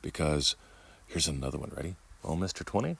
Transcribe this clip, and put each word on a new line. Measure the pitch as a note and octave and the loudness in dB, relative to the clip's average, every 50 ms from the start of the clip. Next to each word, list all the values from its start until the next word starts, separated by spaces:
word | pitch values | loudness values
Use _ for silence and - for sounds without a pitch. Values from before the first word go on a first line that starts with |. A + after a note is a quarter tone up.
Because | - D2 - - E2 D2+ D2+ D2 C#2+ - - - - - - - - - - - - | -6 -6 0 2 4 4 4 4 4 2 0 0 -8 -20 -20 -20 -20 -20 -20 -20 -20
here's | - - F2 D#2+ E2+ | -6 -2 0 0 2
another | D2 C2+ C2 C2+ C#2+ D2 | 0 0 -2 -2 -2 -4
one. | - - - | -6 -6 -6
Ready? | - C#2 F2 F#2+ - - - - - - | -6 -6 -6 -6 -8 -14 -20 -20 -10 -4
Well, | - D#2 | -2 0
Mister | E2+ F#2 F#2+ - - F2 | 0 0 -2 -2 -6 -8
Twenty? | - - G2+ A#2+ D#3 E3+ - | 0 0 2 2 2 -2 -4